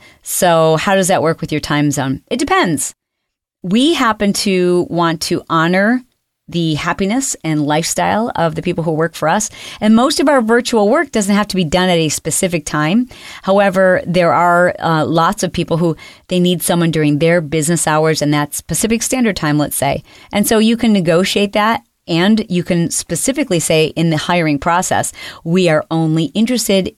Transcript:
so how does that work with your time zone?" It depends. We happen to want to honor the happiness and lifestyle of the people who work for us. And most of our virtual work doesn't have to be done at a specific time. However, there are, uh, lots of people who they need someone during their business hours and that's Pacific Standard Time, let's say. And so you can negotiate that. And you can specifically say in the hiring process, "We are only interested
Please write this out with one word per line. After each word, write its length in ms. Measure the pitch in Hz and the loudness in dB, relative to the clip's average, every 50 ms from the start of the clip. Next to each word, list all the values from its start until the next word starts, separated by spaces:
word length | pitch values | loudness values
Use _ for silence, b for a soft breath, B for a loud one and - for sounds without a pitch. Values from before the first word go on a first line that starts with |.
| B B B B B | B B B B B
so 540 | - - - - 180 165 165 160 160 160 | -8 -4 0 2 2 4 4 4 2 2
how 180 | 151 - 202 196 | 2 0 0 2
does 120 | 196 185 | 2 2
that 140 | 170 185 143 | 2 0 0
work 200 | 120 160 165 - | 0 0 -2 -4
with 100 | - - | -6 -6
your 100 | 156 147 | -6 -4
time 300 | - - 151 147 147 147 | -4 -2 -2 0 0 0
zone?" 320 | 135 143 131 135 131 - _ - | 0 -2 -2 -4 -6 -6 _ -6
It 80 | - 247 | -6 -4
depends. 560 | 311 285 381 381 320 190 156 - - - - _ _ _ _ _ _ _ _ _ _ _ _ _ | -2 0 0 0 0 0 -2 -4 -6 -8 -12 _ _ _ _ _ _ _ _ _ _ _ _ _
We 320 | - 175 190 233 262 320 339 | -4 0 0 2 2 2 2
happen 400 | 269 262 226 214 214 208 202 202 | 0 0 -2 0 0 0 -2 -2
to 540 | - - 208 190 180 180 180 180 180 165 - | -2 -2 0 0 0 2 2 2 0 0 -2
want 320 | 160 170 170 165 160 160 | -2 -2 0 0 -2 -2
to 220 | - - 175 151 - - | -4 -4 -4 -4 -4 -2
honor 520 | 160 160 160 170 180 190 202 220 247 254 254 _ _ _ _ _ _ _ _ | 0 0 2 2 2 2 2 2 0 -2 -4 _ _ _ _ _ _ _ _
the 260 | - 160 175 170 160 151 | -8 -4 -2 -2 -2 -2
happiness 640 | 143 - 175 175 - 196 190 220 269 262 - - - - | -2 -2 -4 -2 -2 -2 -2 -2 -2 -4 -4 -6 -6 -4
and 240 | 160 156 151 147 | -4 -2 -2 0
lifestyle 640 | 143 151 156 165 - - - 175 175 190 208 226 - - | 0 -2 -2 -2 -4 -2 -2 -2 0 0 -2 -2 -4 -2
of 200 | - 165 165 156 | -2 -2 -2 -2
the 80 | 160 156 | -4 -4
people 200 | 175 170 175 160 | -4 -4 -4 -4
who 80 | 170 | -4
work 220 | 160 147 165 160 - | -2 -2 -2 -4 -4
for 160 | - 156 156 | -4 -2 -2
us. 220 | 170 214 - - B B B B B B | 0 -2 -2 -6 B B B B B B
And 160 | 208 214 220 | 2 4 4
most 240 | 220 247 - - - | 4 4 2 0 2
of 80 | 294 | 2
our 140 | 277 294 262 | 2 2 2
virtual 480 | 226 214 233 247 240 - 240 220 202 202 | 2 2 2 0 0 0 0 2 2 2
work 220 | 254 320 339 - | 2 2 0 0
doesn't 240 | - 226 196 196 202 | -2 -2 0 2 0
have 120 | 202 208 208 | 0 0 0
to 60 | - | -2
be 80 | 180 185 | -2 -2
done 260 | 147 180 180 185 185 | 0 0 0 2 2
at 100 | 175 165 | 2 2
a 100 | 160 151 | 0 0
specific 560 | - - - 165 156 - - 180 175 165 147 | -2 -4 -6 -4 -4 -2 -2 -2 -2 -4 -4
time. 420 | - - 151 151 156 190 240 254 254 B B B B B B B | -4 -2 -2 0 2 2 0 0 -2 B B B B B B B
However, 580 | 190 190 202 196 196 180 190 190 185 185 - - | 2 2 4 4 4 4 4 4 4 2 2 0
there 260 | - 165 180 175 165 143 | 0 0 2 2 4 4
are, 400 | 151 170 175 175 175 180 180 - - | 4 4 4 4 4 4 2 0 -2
uh, 260 | - 165 165 156 151 | -2 0 0 0 0
lots 380 | 113 160 165 165 175 - - - | 0 2 2 2 2 0 -2 -4
of 100 | 175 - | -4 -2
people 240 | - 165 - 170 | -4 -4 -2 0
who 180 | 156 175 165 151 B B B B B B | 0 0 0 -2 B B B B B B
they 120 | B 180 180 | B 0 0
need 240 | 175 180 180 160 - | 2 2 0 0 -2
someone 260 | - 185 175 165 165 | 0 0 0 0 0
during 300 | 156 160 151 147 147 143 | 0 0 2 2 2 2
their 200 | 160 165 170 175 | 2 2 2 2
business 460 | 160 139 160 160 147 151 175 160 - | 0 -2 -2 -2 0 0 0 0 0
hours 340 | 160 156 156 156 160 160 - | 0 0 2 2 0 0 0
and 140 | 147 147 147 | 0 0 0
that's 280 | 147 147 - - - | 0 -2 -4 -8 -10
Pacific 420 | - - 165 - - 214 233 233 - | -8 -6 -4 -2 -2 -2 -2 -2 -2
Standard 320 | - - 254 240 220 180 | -2 -2 0 0 0 -2
Time, 240 | - - 151 147 147 | -2 -2 0 0 0
let's 180 | 147 - - | 0 -2 -2
say. 240 | - 131 139 139 - - B B B B B B | -2 -2 -2 -2 -4 -8 B B B B B B
And 140 | 202 208 | -2 0
so 100 | - 233 | 2 2
you 180 | 214 220 220 233 | 2 2 2 2
can 160 | 233 240 226 | 2 2 2
negotiate 640 | 208 196 165 170 165 175 196 - - 208 208 202 - | 2 2 2 2 2 2 2 0 0 -2 -2 0 0
that. 300 | 214 208 220 226 - - _ _ _ _ | 0 0 0 0 -2 -6 _ _ _ _
And 360 | - 170 165 180 208 220 214 208 - | -2 0 2 2 2 2 2 0 -2
you 140 | 180 175 160 | -2 -2 -2
can 260 | - 180 170 170 - | 0 0 0 0 -2
specifically 680 | - - - - 170 165 - - 262 269 - - 185 165 | -4 -6 -6 -6 -6 -4 -2 -2 -2 -2 -2 0 -2 -2
say 340 | - - 165 156 156 147 - | 0 2 2 2 2 0 0
in 140 | 156 170 165 | 0 0 0
the 80 | 156 | 0
hiring 400 | 151 - - 175 175 165 156 147 | 0 0 0 0 0 2 0 0
process, 560 | 139 - 175 170 180 185 - 110 95 123 - - B B B B B B | 0 0 0 0 0 0 0 -2 -2 -2 -4 -8 B B B B B B
"We 260 | 165 170 190 185 170 | 0 2 2 4 2
are 160 | 156 156 - - | 2 0 0 -2
only 400 | 160 165 165 160 156 160 165 139 - | -2 0 0 0 0 0 -2 -2 -2
interested 580 | 202 226 233 254 233 - - 196 190 185 - - | -2 0 0 0 -2 0 0 0 0 0 -2 -6